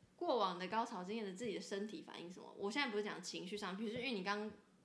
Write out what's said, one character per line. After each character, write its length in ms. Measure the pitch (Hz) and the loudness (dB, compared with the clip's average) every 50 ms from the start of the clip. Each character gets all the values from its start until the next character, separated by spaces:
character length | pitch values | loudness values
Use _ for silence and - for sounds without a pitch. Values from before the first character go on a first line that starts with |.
| - - _ | -20 -20 _
过 220 | - 349 339 262 | -2 2 4 6
往 220 | 226 196 185 175 175 | 6 6 4 4 2
的 80 | 180 | -2
高 180 | 185 208 226 175 | 2 2 2 2
潮 180 | - 233 180 180 | 2 0 -4 -2
经 120 | 190 220 | -2 -2
验 100 | 233 208 | -2 -2
的 80 | 190 180 | -4 -4
自 100 | 185 247 | -2 -2
己 120 | 220 170 | -2 -2
的 40 | 180 | -2
身 280 | 185 - 202 196 208 | -2 -2 0 0 0
体 160 | 220 190 151 - | -2 -4 -6 -8
反 180 | - - - | -8 -8 -8
应 100 | 170 180 | -8 -8
什 80 | 185 - | -10 -10
么？ 140 | - - - - | -12 -12 -6 -2
我 100 | 196 202 | -2 2
现 100 | 226 285 | 4 4
在 100 | 277 240 | 4 4
不 80 | 208 | 4
是 60 | 208 208 | 2 2
讲 160 | 196 151 165 | 0 -2 -4
情 260 | 185 - - 165 170 | -4 -4 -4 -4 -4
绪 100 | 185 208 | -4 -4
上， 180 | 202 208 180 190 | -2 -2 -2 -2
比 100 | 196 233 | 0 -2
如 60 | 208 | -2
说 80 | 226 254 | 0 0
因 60 | 240 | 0
为 60 | 269 | 2
你 120 | 233 190 185 | 2 2 2
刚 280 | 202 208 208 214 214 - - - - - - - | 2 2 2 0 -4 -6 -10 -16 -20 -20 -20 -20